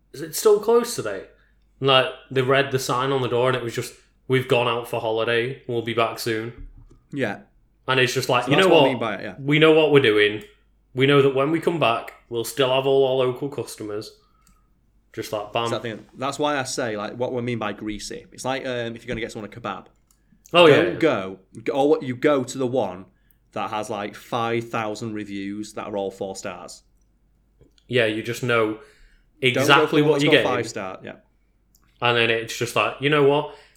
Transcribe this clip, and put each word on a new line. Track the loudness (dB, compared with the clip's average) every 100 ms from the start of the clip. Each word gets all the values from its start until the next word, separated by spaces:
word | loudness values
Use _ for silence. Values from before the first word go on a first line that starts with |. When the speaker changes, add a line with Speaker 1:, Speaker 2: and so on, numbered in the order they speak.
| _
Speaker 1:
is | -14
it | -10 2
still | 4 4
closed | 4 2 2
today?" | -6 -8 -8 -14 _ _ _ _ -4
And, | 4
like, | 4 4 -4 -6
they | -2
read | 2 2 2
the | -2
sign | -2 -2 0
on | 0
the | 0
door | 0 2
and | 0
it |
was | -4
just, | -8 -10 -12 _ _ -2
"We've | 0 2
gone | 2 2
out | -2 -4
for | -4
holiday. | -2 -2 0 0 -2 -6 -6
We'll | -4
be | -2
back | 0 0 -2
soon." | -4 -4 -6 -12 -18 -20 -20 -20 _
Speaker 2:
Yeah. | -6 -6 -6 -16 _ _ _ -2
Speaker 1:
And | 0
it's | 2
just | 0 0
like, | 0
Speaker 2:
So | 2
Speaker 1:
"You | 4
Speaker 2:
that's | 6
Speaker 1:
know |
Speaker 2:
what | 6
I |
Speaker 1:
what? | 6
Speaker 2:
mean | 2
by | -4 -6
it, |
yeah. | -10 -8
Speaker 1:
We | 0 4
know | 6
what | 6 6
we're | 6
doing. | 6 4 4 0 -10 _ _ _ _
We | 0 4
know | 6
that | 4
when | 2 0
we | 0
come | -2 0
back, | 0 0 -6 -18 -10
we'll | -6
still | -6 0 0
have | 2 2
all | 4 4
our | 2 0
local | -2 -6
customers." | -8 -10 -10 -10 -10 -10 -18 _ _ _ _ _ _ _ _ _
Just | -12 -8
like, | -6 -6
bam. | -4 -2
Speaker 2:
That's | -4
the | -6
thing. | -10 -14 -10
That's | -8 -2
why | -2 -2
I |
say, | -4 -4 -6 -6
like, | -8 -6
what | -6
we | -4
mean | -4 -4
by | -4
greasy. | -6 -8 -8 -10 -14 -16
It's | -10 -6
like, | -6
um, | -4 -6 -6 -10
if |
you're | -10
gonna | -8
get | -8
someone | -10 -14
a |
kebab. | -12 -10 -10 -14 _ _ _ _ _ -2
Speaker 1:
Oh, | 6 8
yeah, | 8
Speaker 2:
Don't | 4
Speaker 1:
yeah. | 0
Speaker 2:
go, | 0 0 -4 -12 _ -12
go, | -6
or | 0 2
what, | 2
you | 0 -2
go | 0 0
to | -2 -4
the | -2
one | -2 -4 -6 -16 _ _ _ _
that | -10 -6
has, | -6 -6
like, | -8 -8
five | -12 -8 -4 -2 -4 -4
thousand | -6 -6 -8 -8
reviews | -10 -10 -8 -8 -10 -12
that | -12 -8
are | -6
all | -6
four | -8 -10
stars. | -10 -12 -12 -16 -20 _ _ _ _ _ _ _ _ _ _ -4
Speaker 1:
Yeah, | 0 0
you | -2
just | -6 -6
know | -2 0 0
Speaker 2:
Don't | -4
go |
for | -14 _ -20 _ _ -4 -2 2
Speaker 1:
exactly | 4 4 4 2
Speaker 2:
the |
one | 4
Speaker 1:
what |
Speaker 2:
that's | 4
Speaker 1:
you're | 4
Speaker 2:
got | 4
Speaker 1:
getting. | 4
Speaker 2:
five | -2 -4
star, | -8 -10 -12
yeah. | -16 -18 _ _ _ _ _ _ _ -2
Speaker 1:
And | 2 4
then | 2
it's | 0 -2 -6
just | -2
like, | 0 -2 0
you | 0
know | 4
what? | 4 4 -2 -10 -20